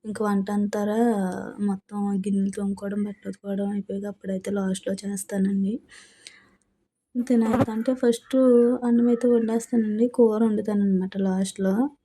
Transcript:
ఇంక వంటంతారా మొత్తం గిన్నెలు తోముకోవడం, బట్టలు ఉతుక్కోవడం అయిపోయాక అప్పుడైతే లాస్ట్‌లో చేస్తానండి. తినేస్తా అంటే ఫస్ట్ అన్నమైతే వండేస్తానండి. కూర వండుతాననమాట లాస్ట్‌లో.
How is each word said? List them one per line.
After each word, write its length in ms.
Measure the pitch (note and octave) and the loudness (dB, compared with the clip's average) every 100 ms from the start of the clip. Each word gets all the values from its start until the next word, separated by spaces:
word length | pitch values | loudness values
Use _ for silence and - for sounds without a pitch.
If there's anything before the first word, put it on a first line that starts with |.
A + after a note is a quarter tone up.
| G#3+ | -10
ఇంక 140 | G3 | -4
వంటంతారా 760 | G#3+ G3+ G3 G#3 G3+ G#3 G#3 A3 A#3+ G#3 F#3 F#3+ - - | 0 0 0 -2 -2 -2 -2 2 2 2 -2 -4 -10 -6
మొత్తం 380 | G3+ G3 _ G#3 G3+ G3 | -4 -4 _ -6 -2 -2
గిన్నెలు 340 | G3 G3 G3 | -2 -2 -2
తోముకోవడం, 500 | G3 G3 G3 G3+ G#3 | -4 -6 -4 -6 -4
బట్టలు 240 | G#3 G3+ G3 | -6 -8 -12
ఉతుక్కోవడం 420 | F#3+ G3+ G3 G3+ | -12 -6 -4 -2
అయిపోయాక 380 | G3+ G3 G3 G3+ | -4 -6 -8 -8
అప్పుడైతే 420 | G3 F#3+ F#3+ G3 | -10 -6 -6 -4
లాస్ట్‌లో 420 | G3+ F#3+ F#3+ - G3 | -2 -2 -4 -4 -6
చేస్తానండి. 760 | G3+ G3 - G3+ F#3+ G3 G3 A#3+ _ - - _ - - _ _ _ _ _ _ _ B3 | -6 -8 -6 -2 0 0 -2 -4 _ -20 -20 _ -20 -20 _ _ _ _ _ _ _ -8
తినేస్తా 560 | B3 A#3 A3+ A#3+ - | 0 2 4 2 0
అంటే 220 | A3 A3+ B3+ | 0 -2 0
ఫస్ట్ 400 | A#3+ A#3 _ C4 C4 A#3+ A#3+ B3 | 2 0 _ 2 6 6 4 2
అన్నమైతే 460 | A#3+ A#3 A#3+ A#3+ B3 | 2 2 4 2 4
వండేస్తానండి. 760 | A#3+ A3+ A3+ - A#3+ G#3+ G#3+ A#3+ | 2 2 -2 0 -2 0 0 0
కూర 280 | A#3+ A3+ G#3+ | 4 4 4
వండుతాననమాట 760 | A3+ G#3+ G#3+ G3+ G3+ F#3+ F#3 G3 | 2 0 0 0 2 2 0 -2
లాస్ట్‌లో. 540 | F#3+ F#3 G3 - F#3+ G3+ C#4+ _ | -2 0 -2 -2 0 2 0 _